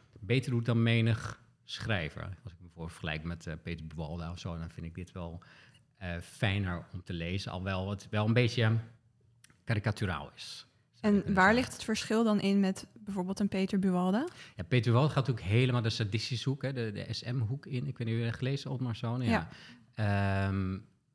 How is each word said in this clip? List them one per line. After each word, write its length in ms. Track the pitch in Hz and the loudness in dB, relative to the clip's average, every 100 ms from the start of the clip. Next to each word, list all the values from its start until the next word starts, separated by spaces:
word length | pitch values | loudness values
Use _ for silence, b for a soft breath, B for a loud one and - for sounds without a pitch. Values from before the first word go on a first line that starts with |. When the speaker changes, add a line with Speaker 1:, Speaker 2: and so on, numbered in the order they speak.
| b - | b -10
Speaker 1:
beter 320 | 98 123 131 | -2 0 2
doet 140 | 120 117 | 0 2
dan 180 | 113 | 4
menig 580 | 117 117 113 113 - - _ _ | 4 4 4 2 -2 -10 _ _
schrijver. 600 | - - - 101 78 - 80 90 | -14 -8 -2 -2 -2 -6 -10 -10
Als 100 | - | -14
ik 60 | 85 | -16
me 60 | 87 85 | -18 -12
voor 140 | 82 | -12
vergelijk 340 | - 82 78 | -8 -6 -6
met, 240 | 82 85 82 | -6 -8 -8
eh, 60 | 80 | -10
Peter 240 | - 82 80 | -8 -10 -8
Buwalda 440 | 80 78 85 82 | -8 -8 -8 -8
of 80 | 87 | -8
zo, 180 | 92 85 | -8 -8
dan 120 | 82 | -10
vind 160 | - 82 | -10 -12
ik 100 | 82 | -12
dit 160 | 87 | -12
wel, 320 | 92 85 85 b b b b _ _ | -10 -10 -12 b b b b _ _
eh, 120 | 90 85 | -8 -8
fijner 640 | - - 110 98 98 87 85 | -10 -2 0 0 -2 -4 -8
om 100 | 95 | -12
te 100 | - | -8
lezen. 380 | 87 85 95 - | -6 -4 -4 -6
Alhoewel 380 | 90 95 95 95 | -6 -4 -4 -4
het 180 | 101 - | -6 -2
wel 160 | 107 107 | 0 4
een 60 | |
beetje 380 | 117 123 - 113 113 - - _ _ _ _ - _ | 4 4 4 4 2 -2 -12 _ _ _ _ -20 _
karikaturaal 680 | - 104 104 101 101 80 73 - | -4 0 0 0 -2 -4 -6 -14
is, 300 | - - - _ _ | -16 -16 -18 _ _
zou 200 | _ 214 | _ 2
je 40 | 202 | 4
Speaker 2:
En 60 | |
Speaker 1:
kunnen 100 | - | 4
Speaker 2:
waar 100 | 196 | 6
Speaker 1:
zeggen. 120 | 185 233 | 6 6
Speaker 2:
ligt 120 | 262 | 2
het 100 | - | -4
verschil 400 | - 220 - 220 | -4 -4 0 2
dan 160 | 226 208 | 4 4
in 200 | 196 202 | 4 4
met 280 | 190 190 - | 4 0 -8
bijvoorbeeld 460 | - 208 196 180 196 | -14 -8 -4 -2 0
een 80 | 202 | 0
Peter 320 | 196 190 202 | 0 0 2
Buwalda? 480 | 190 180 185 202 339 B B - | 2 2 4 2 0 B B -10
Speaker 1:
Ja, 80 | |
Peter 280 | 82 123 117 | 2 4 6
Buwalda 220 | 117 151 | 6 6
gaat 140 | - 120 | 4 0
natuurlijk 280 | 113 85 113 | -2 2 4
helemaal 260 | 127 123 | 4 4
de 80 | 113 | 0
sadistische 600 | - 107 110 - 120 - | 0 0 -2 -2 -4 -2
hoek, 120 | 135 | -2
hè, 120 | 131 | -4
de, 180 | 135 113 | -4 -4
de 160 | 101 92 | -4 -6
S 100 | - | -6
M-hoek 420 | - 123 107 135 - | -4 -2 -2 -4 -6
in. 220 | 127 139 | -6 -4
Ik 100 | 123 | -4
weet 100 | 113 | -2
niet 80 | 113 | -2
of 60 | |
je 60 | 117 | -2
dat 80 | 117 | -2
gelezen, 340 | 127 139 - | -2 -4 -4
Otmar 240 | 131 127 110 | -4 -4 -4
Zoon. 260 | 117 123 | -4 0
Ja. 260 | 123 226 - B B B - - | 2 2 0 B B B -12 -2
Speaker 2:
Ja. 520 | 104 101 98 98 98 | 2 4 2 2 2
Speaker 1:
Ehm, 300 | 98 95 95 - _ _ | 0 -2 -4 -10 _ _